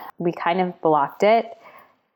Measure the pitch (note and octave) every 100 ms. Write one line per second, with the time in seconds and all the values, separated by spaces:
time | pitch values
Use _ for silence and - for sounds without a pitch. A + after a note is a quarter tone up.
0 | - - F3 - E3+ F#3 F3+ - D#3+ D3+
1 | C#3 - G3+ A3+ A3+ - - - _ _
2 | _